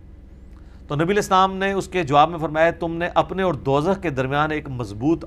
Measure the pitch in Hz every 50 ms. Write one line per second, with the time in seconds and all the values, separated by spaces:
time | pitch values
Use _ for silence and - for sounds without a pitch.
0 | - - - - - - - - - - - - - - - - - - 147 139
1 | 170 175 202 208 202 202 196 185 190 190 190 190 196 196 196 190 - - - 185
2 | 170 127 147 143 151 160 175 156 156 151 151 156 160 170 165 - 175 165 165 165
3 | 170 175 - 165 156 - 185 185 190 180 151 123 - 135 135 143 151 190 190 196
4 | 185 165 139 127 127 131 143 147 151 156 156 151 151 143 131 120 120 98 101 104
5 | 123 156 170 165 -